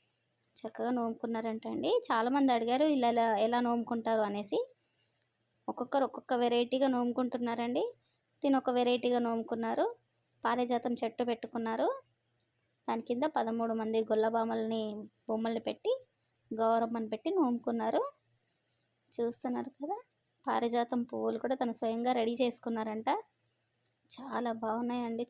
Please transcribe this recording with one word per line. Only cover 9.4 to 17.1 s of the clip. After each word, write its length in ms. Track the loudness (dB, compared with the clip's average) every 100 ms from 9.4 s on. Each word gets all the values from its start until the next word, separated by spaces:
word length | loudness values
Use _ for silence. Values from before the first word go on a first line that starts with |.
| -2 -4 -2 0 0 -2 _ _ _ _
పారిజాతం 500 | -2 0 2 0 -2
చెట్టు 300 | -2 -4 -2
పెట్టుకున్నారు, 640 | -2 -4 -6 -6 -4 0 0 -2 -8 _ _ _ _ _ _ _ -6
దాని 140 | -4
కింద 220 | -4 -2 -2 0
పదమూడు 380 | -2 -2 -2
మంది 280 | -2 0 0
గొల్లబామల్ని, 1080 | 2 2 2 2 0 -2 -2 -2 -4 -8 -12 _ -6
బొమ్మల్ని 320 | -2 -2 -2
పెట్టి, 340 | -4 -4 -2 -2 -4 _ _ _ -8
గౌరమ్మని 560 | 0 2 2 2 -2
పెట్టి 200 | -4